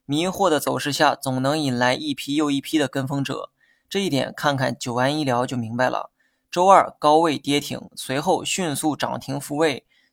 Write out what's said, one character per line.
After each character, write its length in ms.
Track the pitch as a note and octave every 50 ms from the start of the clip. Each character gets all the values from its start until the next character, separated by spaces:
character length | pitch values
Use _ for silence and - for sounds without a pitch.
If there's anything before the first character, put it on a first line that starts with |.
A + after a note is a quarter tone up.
| _
迷 220 | - C#3+ D3+ E3+ F#3
惑 220 | F3+ G#3 G3+ F3+
的 100 | D#3 C#3+
走 200 | - C#3 C3+ B2+
势 120 | - D3
下， 220 | C3+ - D#3 C#3+ B2
总 280 | - - C3+ C3 C3
能 180 | C3 C3+ D3+ D#3+
引 180 | D3+ C3+ B2 A#2+
来 160 | B2 B2 C3
一 200 | C#3+ D3+ D3+ C3+
批 220 | - - - C#3+
又 140 | D3+ D3+ D3
一 100 | C#3+ C#3
批 180 | C3+ - - D#3
的 100 | C#3+ C3
跟 180 | - C#3 C3+
风 180 | C3 - C#3+ C3+
者。 280 | - - - - - _ _ _ _ _ _ _ -
这 100 | - G3
一 100 | G3+ F3+
点 240 | C#3+ C3 A#2+ - -
看 200 | - - D3 C#3
看 220 | B2+ C3 B2+ B2 -
九 180 | - B2+ A#2
安 220 | A#2+ B2+ C3+ D3+ D#3
医 60 | D3+
疗 220 | C3 B2 A#2+ B2+
就 120 | C3+ C3+ B2
明 180 | A#2 A2 A2+
白 140 | A#2+ B2+ B2+
了， 220 | B2 G#2+ - - _ _ _ _ _ _ _ _
周 180 | - F3 F3+ G3
二 280 | G3 E3+ - - - -
高 180 | - D3+ D3+ D#3
位 200 | E3 E3 C#3 -
跌 220 | - C3+ C#3+ C#3+
停， 300 | C#3+ - B2+ - - - _
随 240 | - - - C3 C#3
后 260 | D3+ F#3+ E3+ A2+ -
迅 300 | - - - F#3 D#3+ C#3
速 200 | C3 - D3+ C3+
涨 240 | - - A#2+ B2 B2
停 200 | - - C3+ C#3+
复 180 | C#3 - D3 C#3+
位， 280 | E3 D#3 C3 A#2 - _ _ _ _ _